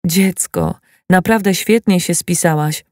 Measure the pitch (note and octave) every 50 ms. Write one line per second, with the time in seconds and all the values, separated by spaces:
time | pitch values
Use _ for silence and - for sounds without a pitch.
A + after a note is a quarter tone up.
0 | - F3 D#3+ F#3+ F#3+ F#3+ F3+ - - - - F3 E3 D#3+ - _ _ _ _ _
1 | _ - F#3 F#3 F3+ - A3+ A3 F#3+ G3+ F#3 - - - A3 A#3 _ - F#3+ F3
2 | - - F3 - - - F3 - - E3+ D#3 D3+ D3+ D3+ D3+ - _ _